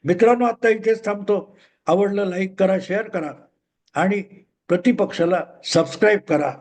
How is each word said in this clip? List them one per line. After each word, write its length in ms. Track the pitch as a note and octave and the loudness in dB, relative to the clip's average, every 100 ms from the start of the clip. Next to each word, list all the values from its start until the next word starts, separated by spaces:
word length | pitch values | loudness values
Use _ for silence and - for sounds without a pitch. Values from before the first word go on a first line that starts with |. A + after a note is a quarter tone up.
| C#3+ | -2
मित्रांनो, 400 | F3+ A3+ A#3+ A#3+ | 2 4 4 0
आता 240 | A#3 A#3 | 0 0
इथेच 360 | G#3+ A3 A3 G#3+ | 0 0 -2 -4
थांबतो. 520 | G3+ G3 G3+ - _ _ _ - | -6 -2 -4 -4 _ _ _ -2
आवडलं 380 | F3 G3+ G3+ G3 | 0 2 0 -4
लाईक 340 | F3+ F#3+ F#3+ | -4 -6 0
करा, 180 | F#3+ F#3+ | 0 0
शेअर 280 | F#3+ G3 G#3+ | -2 -6 -4
करा 220 | F#3 D3+ C3 _ _ _ _ _ D3 | -8 -8 -14 _ _ _ _ _ -2
आणि 260 | F#3 G3+ F#3+ - _ _ - | 0 -2 -6 -20 _ _ -2
प्रतिपक्षाला 760 | F3 B3+ A#3 G3 - E3+ F3+ - - - | 0 2 2 -2 0 0 0 -4 -14 -2
सबस्क्राईब 540 | E3 D#3+ - G#3+ G3+ | 0 0 2 2 2
करा. 320 | - D3 C#3 - | 0 -2 -2 -6